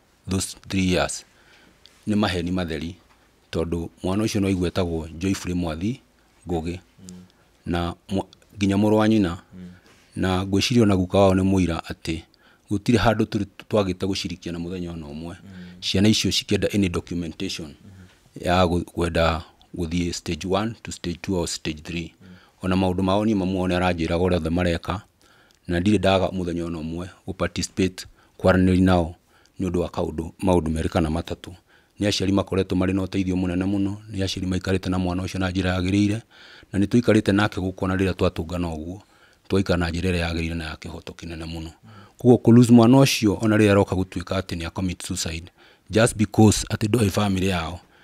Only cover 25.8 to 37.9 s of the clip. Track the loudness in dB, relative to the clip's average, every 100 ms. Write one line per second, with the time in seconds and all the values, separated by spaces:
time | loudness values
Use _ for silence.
25.8 | 2 2 2 2 0 -2 -4 -4 -6 -6
26.8 | -8 -8 -10 -12 -12 -6 -4 -4 -6 -2
27.8 | -2 -2 -16 _ _ 0 4 6 6 6
28.8 | 6 4 2 -6 _ _ _ -8 -4 -2
29.8 | -4 -4 -6 -6 -8 -4 2 2 2 -2
30.8 | -2 0 0 -2 -6 -10 -12 -20 _ _
31.8 | _ -4 -2 0 0 0 0 -2 0 0
32.8 | 0 0 -2 -2 -2 -2 -2 -2 -2 -2
33.8 | -2 -6 -10 -6 -4 -4 -4 -4 -2 -2
34.8 | -2 -2 -2 -4 -6 -4 -2 -2 -2 -2
35.8 | 0 2 2 -2 -8 -20 -20 -20 -6 -2
36.8 | 2 2 4 4 4 2 0 -2 -6 -4
37.8 | -2